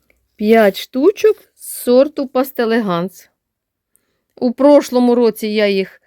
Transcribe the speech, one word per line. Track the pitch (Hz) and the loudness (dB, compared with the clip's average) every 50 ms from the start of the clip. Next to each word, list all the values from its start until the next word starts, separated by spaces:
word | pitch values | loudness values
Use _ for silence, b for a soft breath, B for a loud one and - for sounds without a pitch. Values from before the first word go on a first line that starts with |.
| _ _ _ _ _ _ _ | _ _ _ _ _ _ _
П'ять | - 208 214 226 226 220 202 190 | -6 0 2 4 4 4 2 0
штучок | - - - - 254 277 370 427 - - 440 415 - _ _ _ | -2 -8 -10 -4 0 0 0 2 2 0 0 0 -2 _ _ _
з | _ - | _ -20
сорту | - - - - 247 247 254 277 302 - - 285 | -18 -16 -8 -4 0 2 2 2 2 -2 -6 -8
пастелеганс. | 262 - 254 269 269 - - 247 220 226 240 220 202 175 170 175 185 - - - _ _ _ _ _ _ _ _ _ _ _ _ _ _ _ _ _ _ _ _ _ _ | -6 -4 -4 -4 -4 -4 -6 -4 -2 -2 -2 -2 -2 -4 -4 -4 -6 -10 -16 -20 _ _ _ _ _ _ _ _ _ _ _ _ _ _ _ _ _ _ _ _ _ _
У | - 254 254 233 | -6 -6 -4 -2
прошлому | - 269 294 294 277 285 - 247 247 247 240 240 | 2 4 4 4 4 2 0 -2 -2 0 0 0
році | 233 240 226 214 - - 214 | 2 0 0 -2 -4 -6 -6
я | 208 214 214 | -2 -2 0
їх, | 208 202 190 190 - - _ _ | 0 0 -2 -4 -6 -10 _ _